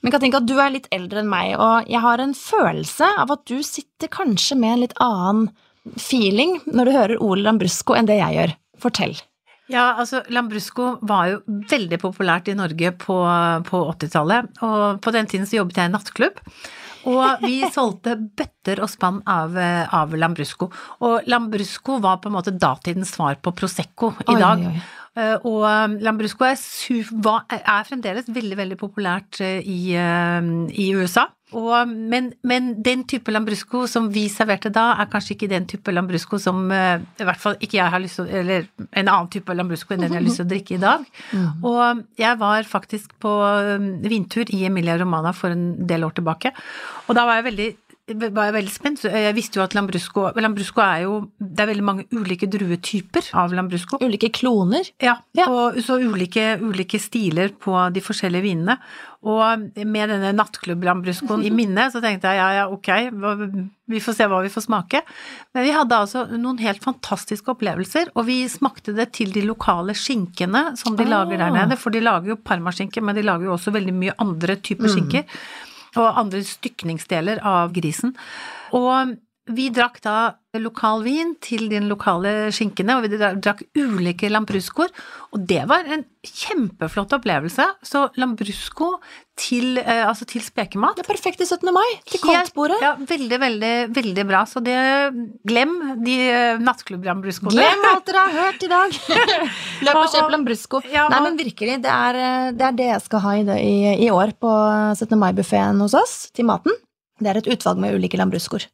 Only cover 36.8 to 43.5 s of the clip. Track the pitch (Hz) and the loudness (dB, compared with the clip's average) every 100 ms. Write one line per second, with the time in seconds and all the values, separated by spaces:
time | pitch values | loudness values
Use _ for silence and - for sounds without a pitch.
36.8 | 185 175 175 - 190 175 208 208 - 202 | 2 0 -4 -6 -4 -2 -2 -4 -2 0
37.8 | 180 180 185 - 180 190 180 185 175 _ | 2 0 -4 -6 -4 -2 0 0 -2 _
38.8 | 208 - 190 190 175 202 180 180 180 170 | -6 0 4 2 2 -8 -6 -4 -2 -4
39.8 | - 190 175 170 175 - 180 190 196 180 | -4 -2 -2 0 0 0 -2 -4 -4 0
40.8 | 196 302 269 - - 202 175 156 240 240 | 2 2 0 -18 -6 -2 -2 0 0 2
41.8 | 240 240 - - 226 240 208 214 220 196 | 2 0 -6 -2 0 2 2 2 0 -6
42.8 | - 214 - _ 220 208 202 | -4 -10 -10 _ -2 2 4